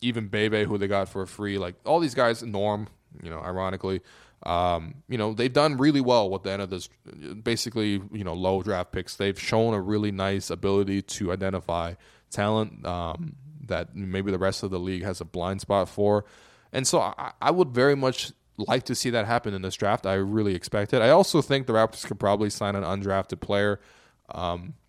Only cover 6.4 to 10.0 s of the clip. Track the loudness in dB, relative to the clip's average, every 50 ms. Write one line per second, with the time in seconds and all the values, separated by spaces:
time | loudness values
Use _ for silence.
6.4 | -4 -4 -4 -4 -4 -6 -6 -8 -8 -12 _ _ _ -20 -18 -16 -14 -14 -14 -6
7.4 | -2 -2 -2 -2 -2 -4 -2 0 0 0 0 -2 -4 -6 -8 -8 -6 -6 -4 0
8.4 | 2 2 2 2 0 -2 -2 -2 -4 -4 -6 -8 -8 -6 -4 -2 -2 -2 -2 -2
9.4 | -2 0 2 2 4 4 2 0 0 0 0 0